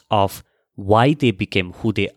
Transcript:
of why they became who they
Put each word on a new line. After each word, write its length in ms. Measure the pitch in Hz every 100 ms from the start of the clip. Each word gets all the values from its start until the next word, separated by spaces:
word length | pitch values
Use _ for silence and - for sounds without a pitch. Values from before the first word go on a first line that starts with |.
| -
of 340 | 107 98 - - _ _
why 400 | - 98 107 131
they 160 | 151 127
became 440 | 95 101 101 90
who 200 | - 113
they 160 | 101 98